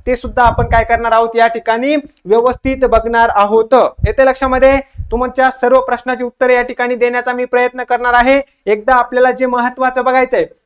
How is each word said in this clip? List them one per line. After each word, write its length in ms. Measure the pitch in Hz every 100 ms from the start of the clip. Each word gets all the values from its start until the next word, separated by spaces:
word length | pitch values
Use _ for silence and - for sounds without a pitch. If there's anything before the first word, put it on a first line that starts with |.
| -
ते 80 | 254
सुद्धा 280 | 233 220
आपण 220 | 240 233 214
काय 180 | 226
करणार 280 | 226 233 233
आहोत, 180 | 226 233 233
या 120 | 226
ठिकाणी 480 | 233 226 226 269 302 294 _ 180
व्यवस्थित 520 | 226 247 - 262 262 247
बघणार 440 | 226 226 233 233 208
आहोत. 380 | 202 220 220 - 175 - 202
येते 180 | 220 262
लक्षामध्ये? 540 | 262 262 254 262 269 - - -
तुमच्या 380 | 233 247 247 262
सर्व 300 | 262 247 262
प्रश्नाची 440 | 262 240 254 254
उत्तरे 320 | 247 - 247 247
या 60 |
ठिकाणी 340 | 247 233 247 247
देण्याचा 380 | 240 247 247
मी 120 | 247 247
प्रयत्न 380 | 247 247 254
करणार 300 | 247 247 247
आहे. 280 | 240 247 277 277 _ -
एकदा 300 | 214 214 262
आपल्याला 360 | 240 247 254
जे 140 | 247 254
महत्त्वाचं 580 | 247 240 247 254 254
बघायचंय 420 | 254 262 254 214 160 _